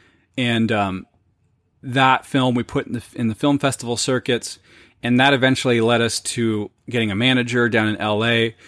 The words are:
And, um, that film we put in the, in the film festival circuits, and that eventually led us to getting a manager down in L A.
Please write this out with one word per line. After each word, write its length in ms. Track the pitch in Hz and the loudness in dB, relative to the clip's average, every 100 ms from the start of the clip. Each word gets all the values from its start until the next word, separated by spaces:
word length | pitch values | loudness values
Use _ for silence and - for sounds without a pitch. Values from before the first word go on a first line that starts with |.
| _ _ _ - | _ _ _ -4
And, 360 | 120 117 110 | -2 0 0
um, 340 | 110 98 92 - _ _ _ _ _ _ _ | 0 -2 -4 -10 _ _ _ _ _ _ _
that 420 | 135 127 131 131 - | -6 2 4 2 0
film 300 | 139 127 123 | 0 0 0
we 80 | |
put 240 | 113 139 - | -2 -4 -6
in 60 | |
the, 100 | 120 - | -8 -10
in 140 | - 117 | -6 -4
the 80 | 107 | -2
film 240 | 147 143 | 0 0
festival 360 | 139 - 120 117 | 0 -2 -6 -4
circuits, 640 | - 127 - 117 - - _ - - _ | -2 -2 0 -4 -4 -16 _ -20 -20 _
and 200 | 117 123 | 0 4
that 120 | 135 | 4
eventually 480 | 135 131 131 131 117 | 4 2 2 2 2
led 200 | 113 117 | 4 2
us 180 | 113 - | 2 -2
to 500 | - - 113 107 104 _ - | -6 -2 -2 -2 -4 _ -8
getting 220 | 117 110 | -4 -2
a 20 | |
manager 540 | 98 123 127 120 123 120 | 0 0 0 0 0 2
down 180 | 113 107 | 2 0
in 100 | 107 | -2
L 260 | 107 107 | -2 0
A. 320 | 113 117 117 - | 0 0 0 -4